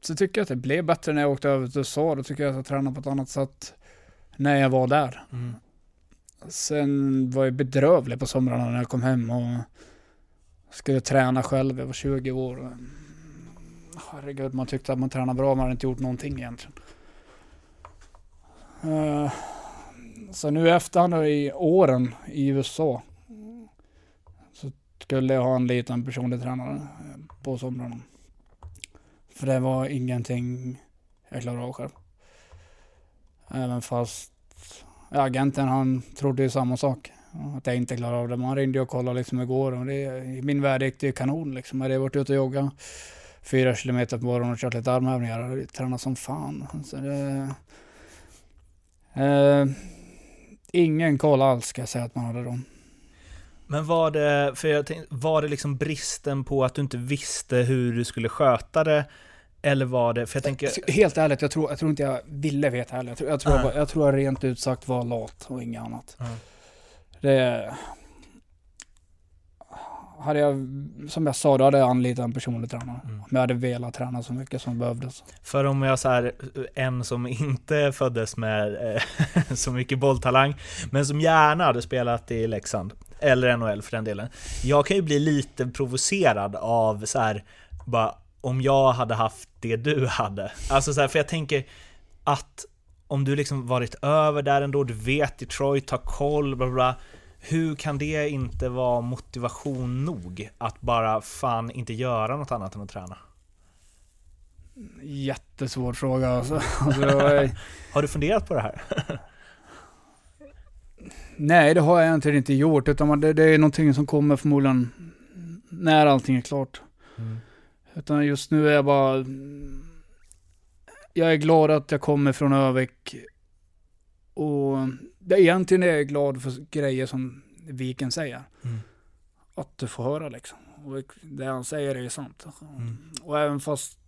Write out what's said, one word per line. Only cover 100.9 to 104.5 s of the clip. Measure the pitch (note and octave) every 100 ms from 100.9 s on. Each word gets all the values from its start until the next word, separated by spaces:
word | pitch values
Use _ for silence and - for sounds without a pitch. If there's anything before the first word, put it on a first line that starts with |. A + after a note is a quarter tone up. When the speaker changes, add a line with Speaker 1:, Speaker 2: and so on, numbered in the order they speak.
| A#2 A2 A2
Speaker 2:
fan | - - C3 A#2 A2+
inte | - A#2
göra | A2+ B2+ A#2 A2 C#3+
något | C#3
annat | A#2+ F#2+
än | G#2
att | G2+
träna? | G#2 F#2 F#2 - _ _ _ _ _ _ _ _ _ - - -